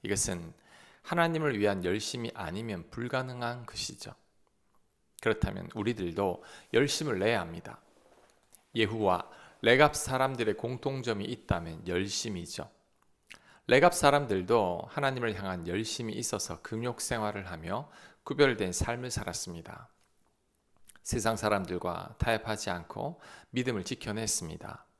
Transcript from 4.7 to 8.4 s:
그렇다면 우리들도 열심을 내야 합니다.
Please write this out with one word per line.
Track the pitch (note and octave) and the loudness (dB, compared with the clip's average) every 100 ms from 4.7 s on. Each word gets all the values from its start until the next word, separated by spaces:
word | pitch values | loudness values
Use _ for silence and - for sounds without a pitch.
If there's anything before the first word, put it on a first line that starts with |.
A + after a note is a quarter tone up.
| _ _ _ _ - | _ _ _ _ -2
그렇다면 | - G#2+ G2 G2 F2+ | 0 2 0 -2 -8
우리들도 | A2 G#2 A2+ F2+ E2 G2 - - - - | -4 -2 -2 -2 2 0 0 -10 -20 0
열심을 | A2+ C#3+ - D#3 G2 | 2 4 0 -2 2
내야 | G#2 A2+ | 2 2
합니다. | E2 E2+ - E2 _ _ _ - - _ | -2 -8 -12 -16 _ _ _ -20 -20 _